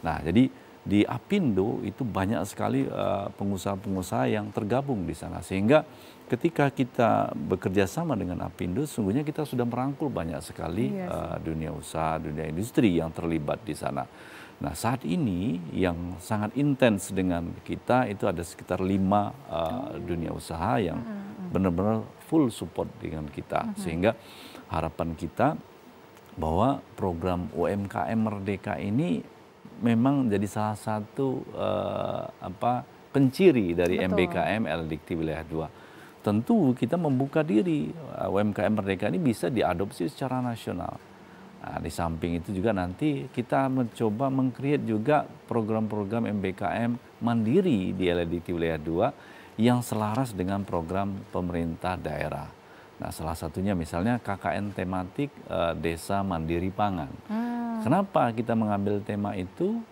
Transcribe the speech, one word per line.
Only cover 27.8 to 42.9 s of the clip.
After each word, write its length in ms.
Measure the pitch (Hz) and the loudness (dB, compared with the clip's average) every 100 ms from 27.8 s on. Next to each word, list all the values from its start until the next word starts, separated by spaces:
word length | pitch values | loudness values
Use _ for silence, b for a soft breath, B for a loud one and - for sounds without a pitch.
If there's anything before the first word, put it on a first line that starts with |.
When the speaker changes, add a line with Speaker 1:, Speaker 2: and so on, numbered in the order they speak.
| 98 | -2
Speaker 1:
K 160 | 107 73 | -4 -2
M 160 | 113 110 | 0 0
Merdeka 480 | 104 98 98 - 82 | -2 -4 -4 -2 -4
ini 560 | 95 110 170 - - - - - - - | -2 0 0 -2 -4 -18 -20 -20 -20 -2
memang 480 | 117 113 127 143 127 | 2 4 4 4 4
jadi 160 | 101 101 | 2 0
salah 320 | 110 107 107 | -2 -2 -2
satu, 640 | - 107 101 - 135 127 - | -4 -4 -4 -4 -2 -2 -6
eh, 680 | - 101 98 98 101 - - - - | -4 -2 0 0 -2 -2 -4 -6 -10
apa, 420 | 92 92 117 123 131 - - | -12 -2 0 0 -4 -18 -2
penciri 640 | 139 135 131 190 131 92 85 | 4 4 8 8 8 4 4
dari 240 | 87 90 | 4 4
Speaker 2:
Betul. 80 | 92 | 2
Speaker 1:
M 20 | 90 | 4
B 20 | 90 | 2
K 100 | 87 80 104 | 2 0 0
M 40 | 92 | 0
Eledikti 480 | 82 80 78 - | -2 -2 -6 -4
Wilayah 320 | 87 80 78 78 | -2 -2 -4 -4
Dua. 240 | 78 78 B B B B B | -4 -6 B B B B B
Tentu 560 | - 104 117 233 143 | 0 0 4 4 4
kita 240 | 123 117 170 | 4 0 0
membuka 480 | 160 127 139 160 156 | 2 2 2 2 4
diri, 480 | 202 185 151 151 | 2 4 0 -2
eh, 320 | 165 135 - 95 | -6 -10 -4 0
U 160 | 92 | 2
M 80 | 104 | 2
K 160 | 101 95 | 2 2
M 80 | |
Merdeka 320 | 110 98 95 107 | 2 2 0 2
ini 160 | 175 | 2
bisa 240 | 151 110 175 | 2 2 0
diadopsi 640 | 120 90 87 101 - 170 | 2 2 2 -2 -2 -4
secara 320 | - 135 127 | -2 -4 -2
nasional. 560 | 123 113 - 92 87 - - B B B B - | -2 -4 -6 -6 -6 -8 -16 B B B B -16
Nah, 160 | - - | -10 -6
di 140 | 82 | -6
samping 480 | 80 85 82 87 85 | -2 -2 0 -2 -2
itu 80 | 82 | -2
juga 240 | 95 101 | 0 2
nanti 560 | 98 90 | 2 0